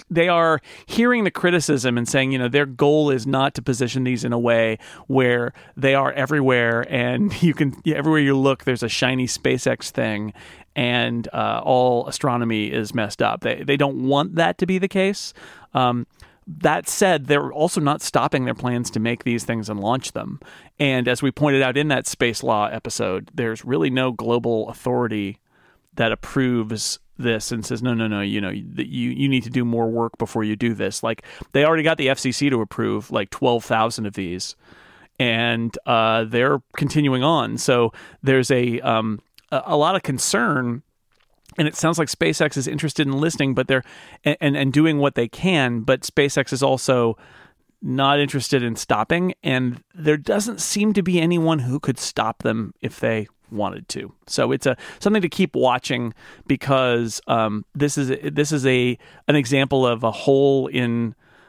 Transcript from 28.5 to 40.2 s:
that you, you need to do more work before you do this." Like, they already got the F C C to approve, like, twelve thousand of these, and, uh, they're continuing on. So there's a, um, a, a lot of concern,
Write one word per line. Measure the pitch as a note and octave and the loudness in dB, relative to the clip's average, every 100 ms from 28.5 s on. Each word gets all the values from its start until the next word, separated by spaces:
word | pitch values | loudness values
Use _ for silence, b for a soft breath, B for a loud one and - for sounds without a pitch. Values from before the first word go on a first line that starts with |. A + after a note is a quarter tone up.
that | G#2 F2+ - C3 | -6 -10 -8 -8
you, | B2+ A#2+ | -4 -4
you | C3 C#3 | -2 0
need | C3 | 0
to | A#2 | -2
do | B2 | -2
more | A#2+ A#2 A2+ | -2 0 0
work | A#2 A2+ - | -2 -4 -4
before | A2+ A#2 | -4 -2
you | G#2+ G#2 | -2 0
do | A#2+ | -2
this." | G#2+ G2+ - | -2 -4 -4
Like, | A#2 A2+ - B B | -6 -6 -10 B B
they | C3+ | 2
already | D3 D#3+ | 4 4
got | D#3 D#3+ | 2 0
the | C3 | 0
F | C3 | 0
C | C3+ | -2
C | A#2 C#3+ | 0 0
to | B2+ | 0
approve, | G#2+ - A2 G#2 - | -2 -4 -2 -2 -4
like, | A#2 G2+ | -4 -4
twelve | - B2+ A#2+ | 0 2 2
thousand | - A2+ A2 A#2 | 2 0 0 -2
of | G#2 | -8
these, | G2 F#2 F2+ - - B B B B B - | -6 -6 -6 -10 -14 B B B B B -2
and, | B2 A2+ A#2 A#2 A#2 - - | 0 0 0 0 -4 -4 0
uh, | A#2 A2+ A2+ | 2 4 2
they're | A2+ A#2 C3 C#3+ - - | 0 2 2 0 -4 -4
continuing | C#3+ D#3 C#3+ C3 | -2 2 2 2
on. | C3+ E3 A2+ A#2 | 2 2 0 -2
So | - B2 A#2 - B B | 2 4 4 0 B B
there's | C3+ C3+ B2 | 2 2 4
a, | C3 B2 A#2 | 2 2 0
um, | - A2+ A2 G#2 - _ - | 0 0 0 -4 -10 _ -6
a, | C#3 - | -4 0
a | D#3 | 2
lot | D#3 | 2
of | F#3+ | 0
concern, | - C3 | -2 -4